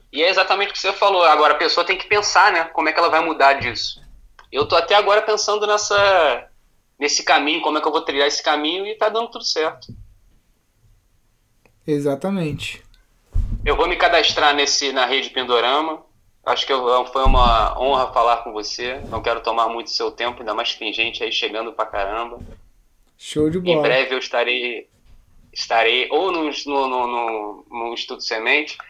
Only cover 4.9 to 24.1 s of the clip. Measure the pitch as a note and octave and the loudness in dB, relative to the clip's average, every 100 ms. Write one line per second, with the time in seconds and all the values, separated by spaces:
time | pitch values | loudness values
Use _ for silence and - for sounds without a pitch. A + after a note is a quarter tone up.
4.9 | G3+ G3 G#3 - G#3 - G#3 G#3 G#3 - | 4 4 2 2 0 0 0 0 0 0
5.9 | G3+ G3+ F#3+ D3 A#2 - _ _ _ _ | 2 4 4 4 0 -6 _ _ _ _
6.9 | - D3 - - D#3 C#3+ E3 D#3 D#3 D#3 | -4 -2 0 2 2 2 -2 0 0 0
7.9 | D#3 D#3+ C#3 C#3+ D3 D#3+ D3 D#3 F3+ G#3 | -2 -2 0 0 0 -2 0 -2 -4 -6
8.9 | G#3+ G#3+ A3 A3+ A#3 - D#3+ D#3 - - | -2 -2 -2 -6 -8 -6 -2 -4 -6 -18
9.9 | - - _ _ _ _ _ _ _ _ | -20 -20 _ _ _ _ _ _ _ _
10.9 | _ _ _ _ _ _ _ _ _ - | _ _ _ _ _ _ _ _ _ -4
11.9 | D3 C#3+ C#3 F#3+ G3 D#3 D3 - - - | -2 0 -2 -2 -2 -4 -6 -10 -14 -20
12.9 | _ _ _ _ - - - D3 C#3+ E3+ | _ _ _ _ -2 -2 -2 -2 0 0
13.9 | F3 F3 E3+ C#3+ E3 D3+ D3 C#3+ - C#3 | 2 2 4 2 2 2 2 0 -2 -2
14.9 | C3 B2 C3+ - D3 B2 D3+ B2 D3 D#3+ | -2 0 -2 -4 -6 0 2 2 0 -2
15.9 | D#3 _ _ _ _ - B2 - C3 A#2+ | -8 _ _ _ _ -4 -4 -2 0 2
16.9 | B2+ B2 C3+ C#3 C3 A#2+ A2+ G#2 - C3 | 2 0 2 4 6 6 4 2 0 0
17.9 | C3 B2 B2+ A#2 A#2 A#2+ G#2+ G#2 - B2 | 0 0 2 2 2 -2 -10 -8 -8 -8
18.9 | C3+ A#2 A2+ A2+ A#2 A2+ A2+ A2+ A#2 G#2+ | -8 -8 -6 -4 -2 -2 0 0 -2 -6
19.9 | - A2+ - A#2+ B2 A2 A2 A#2 - A2 | -4 -4 -4 -6 -6 -6 -4 -4 -4 -6
20.9 | G#2+ A2+ - A2+ A2+ A2 G#2+ A#2 A2 A2+ | -2 -4 -4 -6 -4 -4 -6 -8 -6 -6
21.9 | G#2 G2 A2 A#2 - - - - _ _ | -4 -6 -6 -8 -12 -18 -20 -20 _ _
22.9 | _ _ _ - D3+ D#3 F3+ F3+ D#3 C#3+ | _ _ _ -8 -2 0 0 0 0 2
23.9 | B2+ C3 | 0 0